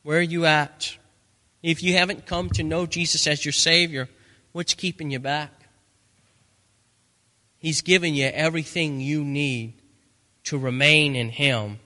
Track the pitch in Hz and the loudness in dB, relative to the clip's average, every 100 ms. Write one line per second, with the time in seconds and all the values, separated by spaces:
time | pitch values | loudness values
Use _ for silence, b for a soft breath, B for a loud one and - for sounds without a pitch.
0 | 147 160 170 170 165 151 143 - - - | 0 0 0 2 4 4 0 -6 -10 -10
1 | _ _ _ _ _ _ 170 160 180 180 | _ _ _ _ _ _ -2 0 2 2
2 | 180 190 - 175 180 - 156 160 175 170 | 2 -2 -6 -4 -2 -2 -2 -2 -2 -2
3 | 165 151 151 147 147 - 165 165 175 143 | -2 0 0 0 -2 0 4 4 2 -2
4 | 127 b b b b 170 170 - 185 - | -8 b b b b -8 -4 -2 -4 -6
5 | 151 131 131 147 147 _ _ _ _ _ | -6 -4 -4 -4 -6 _ _ _ _ _
6 | _ _ _ _ _ _ _ _ _ _ | _ _ _ _ _ _ _ _ _ _
7 | _ _ _ _ _ _ 160 147 - 185 | _ _ _ _ _ _ -4 -2 2 2
8 | 170 143 135 - 160 165 147 175 156 135 | 2 0 0 0 0 -2 -6 -4 -2 -2
9 | 135 151 143 139 143 123 113 - _ _ | -2 -2 -2 -2 -2 -2 -6 -14 _ _
10 | _ _ _ _ - 143 131 127 143 156 | _ _ _ _ -8 -4 -2 4 6 6
11 | 147 131 113 117 143 120 104 104 | 4 0 -4 0 2 2 -2 -10